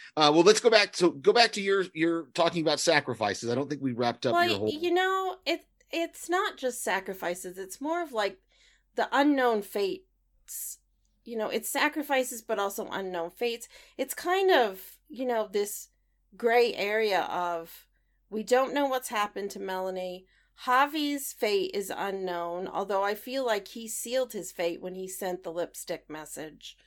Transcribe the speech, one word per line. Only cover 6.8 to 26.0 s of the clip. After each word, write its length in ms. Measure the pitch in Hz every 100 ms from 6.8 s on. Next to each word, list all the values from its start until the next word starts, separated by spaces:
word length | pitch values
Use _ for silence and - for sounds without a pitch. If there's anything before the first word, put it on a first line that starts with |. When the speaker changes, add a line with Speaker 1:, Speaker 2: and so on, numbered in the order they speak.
Speaker 2:
sacrifices. 760 | 220 190 190 190 175 180 180 185
It's 240 | 190 -
more 200 | 285 349
of, 120 | 311
like, 260 | 226 196 - _ _ _ _ _ -
the 140 | -
unknown 520 | 254 285 269 247 214
fates. 1120 | 202 208 190 190 _ _ _ _ - - - - _ _ _ _ 226
You 120 | 226
know, 120 | 214
it's 180 | 226 -
sacrifices, 720 | 285 294 302 285 262 254 233
but 160 | - 208
also 300 | 196 214 196
unknown 420 | 190 190 180 170
fates. 360 | - 240 233 - - - -
It's 160 | 277
kind 360 | - 349 381 381
of, 320 | 311 214 190 - - _
you 160 | 214 254
know, 240 | 226 202
this 380 | 202 202 - - _ _ _ _ 190
gray 360 | 233 240 240
area 500 | - 202 214 220 180
of 640 | - 180 175 170 170 - _ _ _ _ -
we 140 | 220
don't 300 | 196 247 262
know 120 | 285 277
what's 240 | 254 -
happened 420 | 220 208 196 202
to 80 | 202
Melanie. 680 | 190 185 185 185 185 185 _ _ _ -
Javi's 680 | 254 254 285 311 294 285 -
fate 380 | - 214 202 -
is 180 | 202 190 -
unknown, 720 | 196 196 185 175 170 175 190
although 360 | - 196 196
I 100 | 202
feel 320 | 208 254 269 247
like 220 | 202 -
he 180 | 233 226
sealed 440 | - 233 254 247
his 180 | 214 -
fate 300 | - 175 170
when 140 | 185 190
he 120 | 185
sent 360 | - 185 180
the 80 | 180
lipstick 580 | 170 165 - - 160